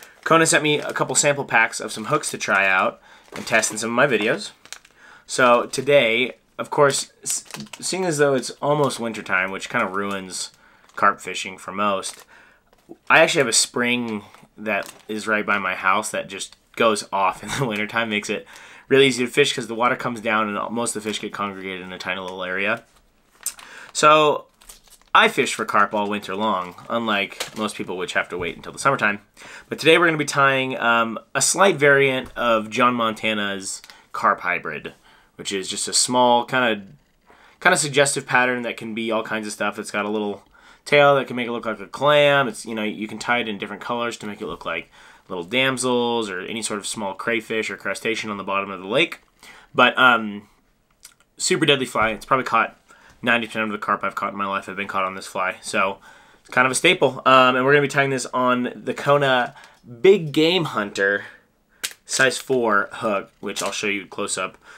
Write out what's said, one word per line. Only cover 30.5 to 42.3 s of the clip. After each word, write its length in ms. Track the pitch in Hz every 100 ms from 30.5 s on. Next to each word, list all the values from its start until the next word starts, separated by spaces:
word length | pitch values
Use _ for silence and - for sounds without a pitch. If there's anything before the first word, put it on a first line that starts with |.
| 135 131 127
um, 360 | 117 117 113 110 -
a 80 | 139
slight 360 | - 165 196 156
variant 560 | 143 139 139 131 123
of 360 | - 120 113 107
John 240 | 110 123
Montana's 880 | 123 113 107 110 107 101 98 95 - - - _
carp 300 | - 110 95
hybrid, 540 | 90 85 80 76 80 - _ _ _ -
which 160 | -
is 160 | 98 92
just 180 | 101 -
a 60 |
small, 520 | 92 - 127 123 120
kinda, 420 | 113 131 120 104 98 - _ _ _ - _ -
kinda 180 | 175 180
suggestive 480 | 151 139 143 139 -
pattern 360 | 127 127 123
that 140 | 120 -
can 180 | 113
be 180 | 110 113
all 100 | 110
kinds 240 | 110 110 107
of 60 |
stuff. 260 | - 104 101
It's 140 | 101
got 120 | 104
a 60 | 104
little 320 | 107 104 101 _ _ - -
tail 320 | - 147 143 139
that 100 | 123
can 100 | 123
make 100 | 117
it 60 |
look 140 | 120 110
like 140 | 101
a 60 | 95
clam. 600 | - 139 147 143